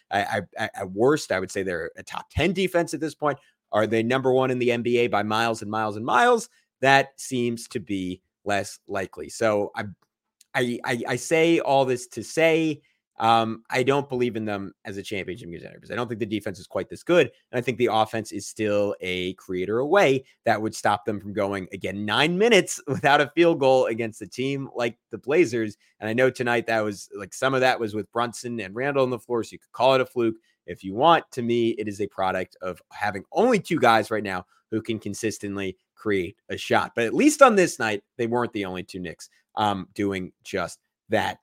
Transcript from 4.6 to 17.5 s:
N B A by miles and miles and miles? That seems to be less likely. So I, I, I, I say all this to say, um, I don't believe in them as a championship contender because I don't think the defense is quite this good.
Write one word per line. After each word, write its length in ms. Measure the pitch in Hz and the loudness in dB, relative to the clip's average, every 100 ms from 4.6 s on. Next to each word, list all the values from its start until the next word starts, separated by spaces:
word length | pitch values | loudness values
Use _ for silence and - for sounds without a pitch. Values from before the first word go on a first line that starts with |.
| 120 | 0
N 100 | 120 | 0
B 160 | 117 120 | 2 2
A 80 | 120 | 2
by 160 | 101 | 0
miles 400 | 107 110 117 110 | 0 0 0 -2
and 80 | 104 | -4
miles 240 | 107 110 | -4 -4
and 100 | 104 | -4
miles? 440 | 127 226 240 240 - _ _ _ | 0 4 4 4 -2 _ _ _
That 300 | 135 139 135 | 4 6 4
seems 540 | - - 127 120 117 - | -6 -6 -2 -2 -4 -8
to 100 | 113 | -10
be 440 | 98 98 92 92 _ _ | -6 -6 -6 -8 _ _
less 340 | 101 101 98 - - | -4 -4 -4 -12 -8
likely. 420 | 98 92 - 78 | -6 -6 -10 -12
So 440 | - 110 104 101 | -2 0 2 -2
I, 120 | - 107 - _ _ _ _ _ | -6 -10 -12 _ _ _ _ _
I, 240 | 139 123 120 | -4 -2 -4
I, 180 | 127 123 - | -4 -4 -4
I 80 | 131 | -6
say 420 | - 160 165 165 | 0 2 4 4
all 260 | - 139 | 2 2
this 220 | 127 123 - | 2 -2 -6
to 160 | 117 | -12
say, 580 | - - 160 160 160 147 _ _ _ - | -6 2 2 4 0 -4 _ _ _ -2
um, 460 | 113 117 113 110 - | 4 4 2 -4 -4
I 120 | 131 | -2
don't 260 | 127 143 139 | 2 0 0
believe 280 | 127 120 110 | -2 -2 -2
in 80 | |
them 280 | 107 101 98 - | -4 -6 -8 -14
as 140 | 110 98 | -14 -12
a 40 | |
championship 480 | 92 98 90 87 85 | -8 -8 -8 -10 -12
contender 240 | 85 - | -16 -16
because 160 | 85 - | -18 -10
I 60 | 110 | -6
don't 100 | 120 | -4
think 140 | 110 | -4
the 60 | 107 | -4
defense 340 | 104 107 92 | -4 -6 -10
is 80 | - | -8
quite 200 | 101 90 | -6 -6
this 140 | 87 | -6
good. 260 | - 175 127 - _ | 2 4 4 -2 _